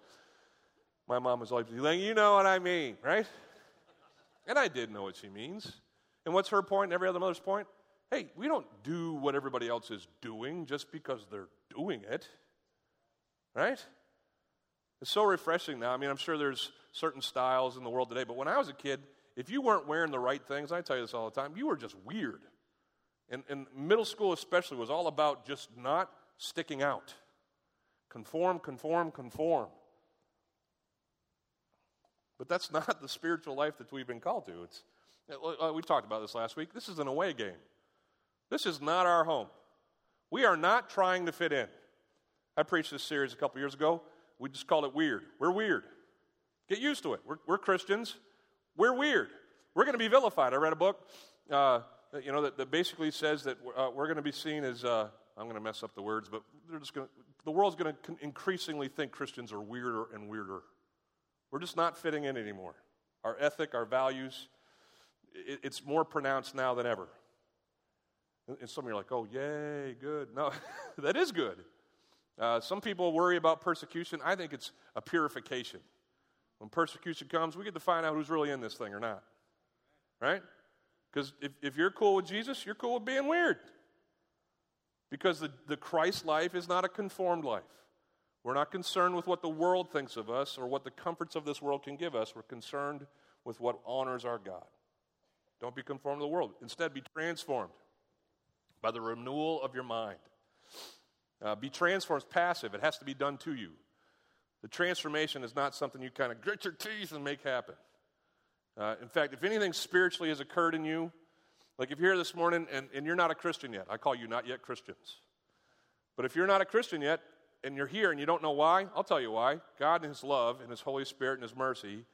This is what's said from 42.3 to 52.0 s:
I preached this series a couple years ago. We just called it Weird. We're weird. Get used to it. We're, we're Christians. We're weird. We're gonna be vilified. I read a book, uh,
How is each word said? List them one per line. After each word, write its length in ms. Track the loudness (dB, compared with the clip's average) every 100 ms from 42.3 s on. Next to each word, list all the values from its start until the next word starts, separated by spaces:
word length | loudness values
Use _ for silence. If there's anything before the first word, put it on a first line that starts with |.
| _ _ 0
I 60 |
preached 300 | 2 2 0
this 100 | -4
series 300 | -2 0 0
a 40 | 0
couple 240 | -4 -2
years 140 | -6
ago. 280 | 2 2 2 -2 -20 _ -10
We 100 | -10
just 180 | -6 2
called 160 | 4
it 100 | 4
Weird. 300 | 2 0 0 -6 -2
We're 100 | 2
weird. 320 | 2 2 0 -2 -18 _ _ _ _ _ _ -4
Get 100 | -2
used 240 | 0 -2
to 120 | -2
it. 60 | -4 -6
We're, 120 | -6 0
we're 100 | 0
Christians. 560 | 2 2 2 -2 -2 -12 _ _ _ _ _ 4
We're 180 | 4
weird. 360 | 6 4 4 0 -8 -20 _ _
We're 100 | 4
gonna 140 | 4 4
be 80 | 6
vilified. 460 | 8 8 4 4
I 60 | 6
read 140 | 4
a 40 | 4
book, 320 | 4 2 -6 -20 -20 _ 0
uh, 300 | 6 6 6 2 -18